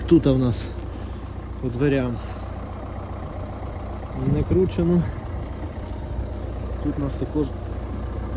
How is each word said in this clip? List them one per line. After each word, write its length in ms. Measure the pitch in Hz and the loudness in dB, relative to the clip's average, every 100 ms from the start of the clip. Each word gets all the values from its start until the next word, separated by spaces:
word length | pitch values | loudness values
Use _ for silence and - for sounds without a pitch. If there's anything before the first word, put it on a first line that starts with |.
| - | 8
тут 200 | 165 143 | 8 8
у 100 | 131 | 6
нас 300 | 127 - - - - - - - - - - - | 4 2 -2 -6 -6 -6 -6 -6 -8 -8 -8 -6
по 60 | 131 | -4
дверям 500 | 120 143 135 127 117 - - - - - - - - - - - - - - - - - - - 131 131 | 2 4 4 2 -2 -6 -6 -8 -8 -8 -8 -8 -8 -6 -6 -6 -6 -6 -6 -8 -6 -6 -8 -6 -2 2
не 100 | 147 | 4
кручено. 600 | - 185 185 - 170 175 160 - - - - - - - - - - - - - - - - - | 6 6 6 4 6 6 4 0 -6 -4 -6 -6 -6 -6 -6 -6 -4 -4 -4 -4 -6 -4 -4 -2
Тут 100 | 147 147 | -2 0
у 20 | |
нас 120 | 139 | -2
також 340 | - 135 151 139 - - - - - - - - | -2 -2 0 0 -2 -6 -6 -6 -4 -4 -4 -4